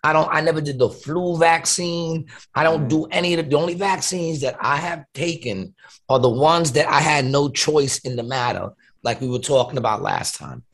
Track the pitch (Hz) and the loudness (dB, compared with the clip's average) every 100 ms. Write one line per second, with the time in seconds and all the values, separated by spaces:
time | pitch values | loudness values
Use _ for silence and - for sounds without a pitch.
0 | 151 156 151 156 160 156 147 131 120 - | 4 2 4 2 0 0 -2 0 0 0
1 | - 160 180 170 165 165 165 - 175 170 | -6 -4 -2 2 4 4 0 -2 -2 -4
2 | 165 165 156 - - - 160 160 139 156 | -4 -6 -8 -16 -8 0 2 2 0 0
3 | 156 180 175 170 156 143 170 175 196 185 | 0 -2 0 0 0 0 0 -2 -2 -2
4 | - 185 165 160 135 - 117 143 170 170 | -2 -4 -4 -2 -4 -4 -2 -2 -4 -8
5 | - - 170 165 123 98 95 _ - - | -12 -6 -4 -4 -6 -6 -8 _ -20 -20
6 | _ 131 123 117 151 170 165 131 147 139 | _ 4 4 4 4 4 2 0 2 2
7 | 156 147 131 139 143 - - 151 139 - | 2 2 2 2 0 0 2 2 2 -2
8 | 131 120 117 131 123 95 95 - _ _ | -6 -6 -4 -2 -2 -2 -6 -12 _ _
9 | - 113 131 123 - 139 120 139 110 107 | -4 -4 -2 -4 2 2 2 0 -2 -2
10 | 92 - - - 69 62 - | -2 -2 -4 -8 -12 -14 -16